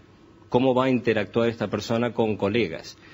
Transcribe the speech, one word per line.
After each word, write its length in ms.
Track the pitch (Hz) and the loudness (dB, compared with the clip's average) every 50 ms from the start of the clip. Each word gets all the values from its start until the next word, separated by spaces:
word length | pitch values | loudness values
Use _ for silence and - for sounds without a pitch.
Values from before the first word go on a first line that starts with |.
| - - - - - - - - - - | -18 -20 -20 -20 -20 -20 -20 -20 -6 -2
cómo 260 | - 123 127 135 127 | 0 2 2 4 4
va 120 | 123 127 | 4 2
a 40 | 131 | 2
interactuar 580 | 131 120 110 117 110 104 101 95 - 117 117 117 | 2 2 2 0 0 0 -2 -2 0 0 0 0
esta 180 | 113 - 113 98 | 0 -2 -4 -4
persona 460 | 110 104 101 - 117 117 120 120 110 | -4 -4 -2 -2 -2 0 0 -2 -2
con 220 | - 113 110 107 | 0 0 0 0
colegas, 600 | 95 98 98 104 117 110 85 80 - - - - - - - | 0 0 0 0 0 0 -2 -4 -8 -12 -14 -18 -20 -20 -20